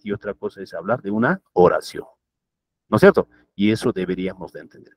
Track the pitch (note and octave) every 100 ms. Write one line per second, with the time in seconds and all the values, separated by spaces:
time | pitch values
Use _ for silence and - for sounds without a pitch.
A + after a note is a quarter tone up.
0 | G#2 G2+ G#2 G2 G#2 - F#2+ E2+ F2+ A#2+
1 | G2 G#2+ B2+ F#3 _ - F2 D#2+ - -
2 | - _ _ _ _ _ _ _ - A2
3 | G3 C#3 - _ _ - G#2 A2 B2+ F#2+
4 | F2+ F2+ F#2 F#2 D#2 D2+ D2+ - -